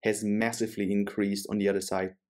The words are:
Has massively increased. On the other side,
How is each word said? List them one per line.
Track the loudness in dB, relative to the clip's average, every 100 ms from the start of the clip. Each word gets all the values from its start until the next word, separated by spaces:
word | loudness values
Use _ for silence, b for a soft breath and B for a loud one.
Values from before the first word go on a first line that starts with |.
Has | 0 0
massively | 0 2 0 0 -4 -2 0
increased. | 2 0 0 0 0 -2
On | 0
the | 2
other | 2
side, | 0 -2 -2 -6 _